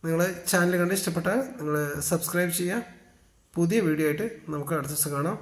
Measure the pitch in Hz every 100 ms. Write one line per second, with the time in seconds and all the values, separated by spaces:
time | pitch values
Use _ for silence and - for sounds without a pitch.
0 | 165 165 180 175 - 185 175 180 175 196
1 | - 165 170 226 262 - 151 151 147 143
2 | - 175 170 175 180 170 175 214 233 -
3 | - - _ _ _ - 170 220 180 151
4 | 156 151 226 - 160 151 143 165 139 147
5 | 151 143 156 214